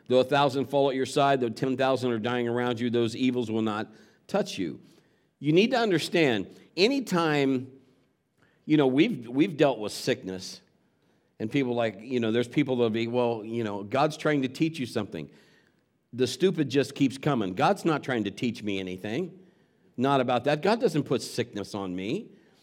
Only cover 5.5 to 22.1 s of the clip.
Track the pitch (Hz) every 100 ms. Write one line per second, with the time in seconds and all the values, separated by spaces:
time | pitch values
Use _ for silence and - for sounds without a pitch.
5.5 | 165 226 254 226 160 - 175 147 107 90
6.5 | - - - 214 277 214 175 160 147 135
7.5 | 131 127 - _ _ _ _ _ _ _
8.5 | _ - 151 135 131 226 147 117 131 190
9.5 | 139 143 113 104 - - 120 92 92 92
10.5 | - _ _ _ _ _ _ _ - 110
11.5 | 143 123 120 113 98 117 123 113 117 123
12.5 | 151 127 127 117 110 113 123 120 113 107
13.5 | 117 107 101 101 131 156 151 156 147 131
14.5 | 131 160 160 117 117 101 85 71 - _
15.5 | _ _ _ _ _ _ 120 123 - 190
16.5 | 160 139 139 131 - 135 - 151 127 95
17.5 | 92 160 175 165 143 - 123 101 95 123
18.5 | 117 104 95 92 92 104 127 180 - -
19.5 | _ _ _ _ - 135 139 123 123 131
20.5 | 151 185 226 233 151 - 127 - - 113
21.5 | 101 98 104 95 90 98